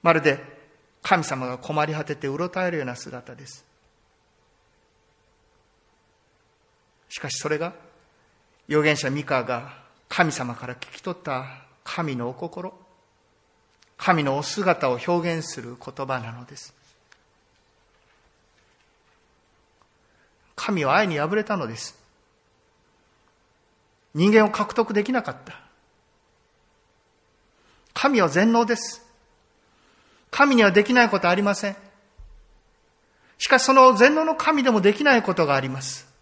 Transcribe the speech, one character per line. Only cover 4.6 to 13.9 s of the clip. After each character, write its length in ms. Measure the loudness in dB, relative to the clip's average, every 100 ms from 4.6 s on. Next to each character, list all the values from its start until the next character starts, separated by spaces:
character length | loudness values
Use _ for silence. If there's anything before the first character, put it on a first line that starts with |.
| _ _ _ _ _ _ _ _ _ _ _ _ _ _ _ _ _ _ _ _ _ _ _ _ _
し 100 | -14
か 120 | -10
し 80 | -8
そ 100 | -4
れ 80 | -4
が、 160 | -4 -10 -20 _ _ _ _ _ _ _ -2
預 140 | 2
言 140 | 2 0
者 140 | -2
ミ 140 | -6
カ 200 | -2 -4
が 300 | -2 -6 -8 -20 -20 _ _
神 240 | 0 0
様 220 | 2 -2
か 120 | -2 -12
ら 80 |
聞 180 | -14 -16
き 80 | -14
取 160 | -12 -12
っ 40 |
た 220 | -8 -8 -8 -18 -20 _
神 320 | -12 -8 -6 -4
の 140 | -8
お 40 |
心、 380 | -8 -12 -12 -14 -16 _ _ _ _ _ _ _ _ _ _ _